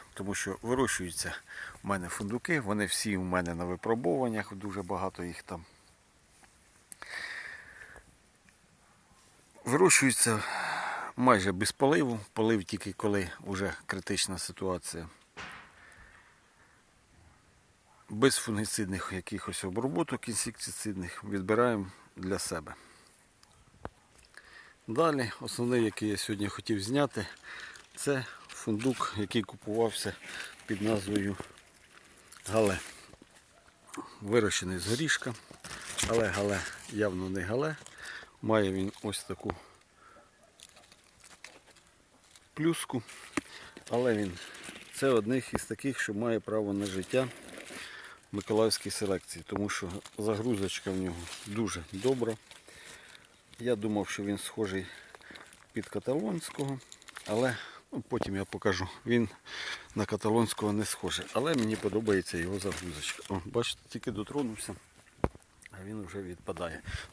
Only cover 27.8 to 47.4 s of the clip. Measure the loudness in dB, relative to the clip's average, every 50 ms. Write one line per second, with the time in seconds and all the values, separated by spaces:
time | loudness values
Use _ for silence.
27.8 | -18 -8 -4 -2 0 0 0 0 -2 -6 -12 -16 -16 -14 -14 -6 -2 -2 0 2
28.8 | 2 0 2 2 -2 -2 -2 -2 -2 0 0 0 0 -2 -6 -10 -6 -2 2 2
29.8 | 4 4 2 0 -2 -2 -4 -6 -10 -10 -10 -10 -10 -10 -12 -12 -6 -4 -2 0
30.8 | 2 2 2 2 2 2 2 2 2 2 0 -4 -8 -12 -16 -18 -20 -20 -20 -20
31.8 | -20 -20 -20 -20 -20 -20 -20 -20 -20 -18 -16 -4 -2 2 4 6 6 6 4 2
32.8 | -2 -6 -10 -14 -16 -18 -20 -20 -20 -20 -20 -20 -20 -20 -20 -20 -20 -20 -20 -20
33.8 | -16 -14 -12 -12 -12 -12 -14 -12 -4 2 4 4 4 4 2 0 0 -2 -4 -2
34.8 | 0 0 0 2 2 2 0 0 0 -4 -8 -8 -12 -16 -16 -12 -10 -10 -10 -8
35.8 | -6 -4 0 0 2 4 4 4 4 4 2 2 2 2 2 0 -2 -4 -8 -10
36.8 | -10 -6 -2 0 0 0 0 -2 -2 -2 -2 -4 -2 -2 0 0 0 -2 -4 -8
37.8 | -12 -16 -16 -14 -12 -12 -12 -12 -14 -18 -14 -4 2 4 6 6 6 4 2 2
38.8 | 0 -2 -4 -4 -6 -4 -4 -4 -6 -6 -8 -6 -4 -6 -6 -6 -12 -20 -20 -20
39.8 | -20 _ _ -20 -20 -20 -20 -20 -20 -20 _ _ -20 -20 _ -16 -16 -16 -16 -20
40.8 | -20 -20 -20 -20 -20 -20 -20 -20 -18 -18 -16 -16 -18 -18 -20 -20 -20 -20 -20 -20
41.8 | -20 -20 -20 -20 _ _ -20 -20 -20 -20 -20 -20 -20 -14 -6 0 2 2 4 2
42.8 | 2 0 -2 -4 -4 -6 -10 -14 -14 -10 -8 -8 -8 -8 -12 -16 -16 -16 -16 -16
43.8 | -4 0 2 4 4 6 4 4 2 0 -4 -6 -10 -12 -12 -10 -10 -10 -10 -12
44.8 | -10 -6 -2 2 4 6 6 6 6 4 2 0 2 0 0 -2 0 -2 -4 -2
45.8 | -2 -2 0 0 -2 -2 0 0 0 2 2 0 0 0 0 0 0 2 0 0
46.8 | 0 0 -2 -4 -2 2 2 2 2 0 -4 -10